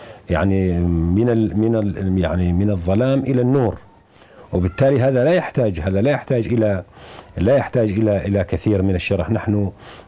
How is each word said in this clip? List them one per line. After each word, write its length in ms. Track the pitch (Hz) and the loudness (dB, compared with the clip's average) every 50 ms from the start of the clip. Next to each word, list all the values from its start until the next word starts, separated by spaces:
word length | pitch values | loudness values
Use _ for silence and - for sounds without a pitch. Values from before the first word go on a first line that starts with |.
| - - - - - - | -20 -20 -20 -14 -6 -2
يعني 480 | 87 78 92 98 95 95 92 90 87 87 87 87 | -2 0 2 2 2 2 2 0 0 0 0 0
من 400 | 85 82 82 85 90 104 120 123 | 0 0 0 2 2 2 2 2
ال-، 300 | 113 113 110 90 82 104 | 2 2 0 0 0 0
من 180 | 110 113 117 | 0 2 2
ال-، 420 | 110 101 101 82 - 95 95 92 92 | 0 0 -2 -4 -4 -2 -2 0 0
يعني 340 | 85 76 87 90 90 87 | 0 0 0 0 0 0
من 180 | 87 90 101 104 | 2 2 2 0
الظلام 500 | 104 90 82 90 95 110 127 135 135 139 | 0 -2 -2 0 0 2 2 2 0 0
إلى 220 | 131 127 135 123 | 0 0 0 0
النور، 360 | 123 123 135 139 120 101 95 - - - - - - _ - - - - - - - - | 2 2 2 2 2 0 -2 -4 -10 -20 -20 -20 -20 _ -20 -20 -20 -20 -20 -20 -12 -4
وبالتالي 480 | - 92 90 92 - - 131 135 143 117 | -2 -2 0 0 0 2 2 2 2 2
هذا 240 | 127 139 131 123 123 | 2 2 2 2 2
لا 80 | 156 | 2
يحتاج، 480 | 180 175 - - - 139 120 107 90 80 | 2 0 0 -2 -2 -2 0 0 -2 -2
هذا 220 | 80 98 95 98 | -4 -2 0 0
لا 80 | 113 143 | 0 0
يحتاج 360 | 143 - - - 135 117 107 | 0 -2 -2 -2 -2 -2 -2
إلى، 380 | 104 120 113 110 104 98 92 - - - - - - - - - - - 85 | 0 0 0 2 0 0 -2 -6 -10 -16 -20 -20 -20 -20 -20 -18 -12 -6 -2
لا 180 | 87 113 139 | 2 2 4
يحتاج 340 | 135 - - - 123 110 107 | 2 2 0 0 0 0 0
إلى، 360 | 92 110 110 107 101 95 - | 0 0 2 2 2 0 0
إلى 180 | 101 101 101 92 | 0 0 0 0
كثير 380 | - 98 92 - 107 104 92 | -2 -4 -2 0 0 2 2
من 120 | 95 98 92 | 2 2 0
الشرح. 360 | 90 - - 101 90 80 - | 0 -2 -2 -2 -2 -2 -2
نحن 420 | 110 101 - 110 104 104 101 92 - - - - - - - | -2 -2 -2 -2 -2 0 -2 -4 -6 -10 -18 -20 -20 -20 -10